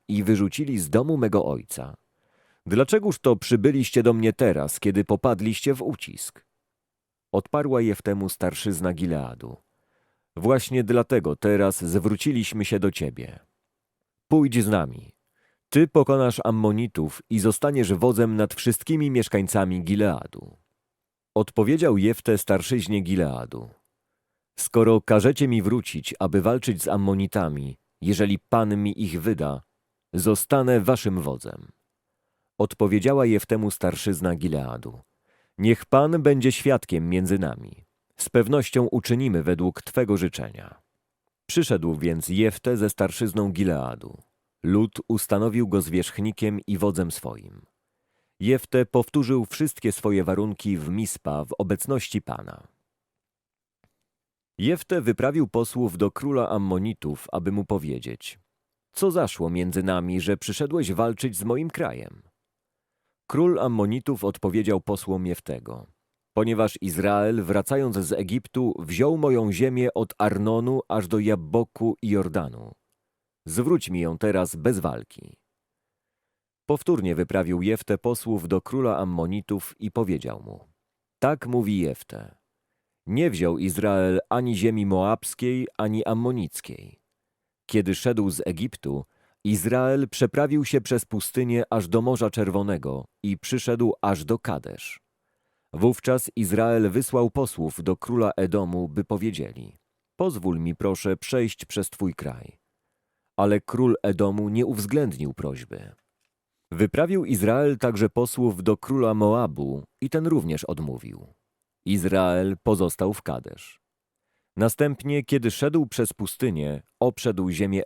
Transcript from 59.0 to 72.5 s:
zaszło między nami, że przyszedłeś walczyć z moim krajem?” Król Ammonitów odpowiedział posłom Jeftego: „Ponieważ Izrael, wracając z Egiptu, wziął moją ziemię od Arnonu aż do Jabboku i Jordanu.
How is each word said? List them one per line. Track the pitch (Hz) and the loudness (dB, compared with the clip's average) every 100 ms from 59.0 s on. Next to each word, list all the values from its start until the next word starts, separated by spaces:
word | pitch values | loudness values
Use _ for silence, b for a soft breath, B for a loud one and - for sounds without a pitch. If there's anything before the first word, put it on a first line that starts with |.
| 196 | 0
zaszło | 170 120 - 85 | 2 0 -2 -4
między | 87 90 95 | -2 -2 -2
nami, | 92 90 87 90 | 0 -2 -2 -2
że | 85 98 | -2 -4
przyszedłeś | - 98 143 165 95 | -4 -6 -4 -2 -2
walczyć | 90 117 110 131 95 | 0 -2 -2 -6 -4
z | |
moim | 104 131 160 | -4 -2 -4
krajem?” | - 123 62 50 50 _ _ _ _ _ _ _ _ _ _ - | -6 -6 -8 -14 -20 _ _ _ _ _ _ _ _ _ _ -6
Król | 139 175 147 | 0 2 2
Ammonitów | 123 113 104 123 - 123 | 0 2 0 0 -2 -2
odpowiedział | 101 - 98 101 104 98 | -2 -2 0 0 2 0
posłom | - 101 - 92 90 | 0 -6 -2 -4 -2
Jeftego: | 87 - 62 55 58 - _ _ _ _ | -6 -8 -10 -10 -14 -16 _ _ _ _
„Ponieważ | 110 113 110 107 - | 0 0 2 0 0
Izrael, | 95 80 101 101 107 113 | -6 0 2 2 2 0
wracając | 85 104 - 139 131 98 | 0 0 0 0 0 -2
z | 80 | -2
Egiptu, | - 92 123 - 131 123 - | -4 -2 -4 -4 -2 -2 -2
wziął | 80 85 143 160 | -4 2 2 4
moją | 147 123 107 | 2 2 2
ziemię | 90 131 123 123 | 2 0 2 0
od | 101 107 - | 0 -4 0
Arnonu | 107 98 104 117 117 131 - | 0 2 0 0 0 -2 -2
aż | 110 90 | -2 0
do | 107 | 0
Jabboku | 104 101 76 113 120 - 113 - | 2 0 0 0 0 -2 -2 -2
i | 110 | 0
Jordanu. | 101 90 87 69 | 0 0 -2 -6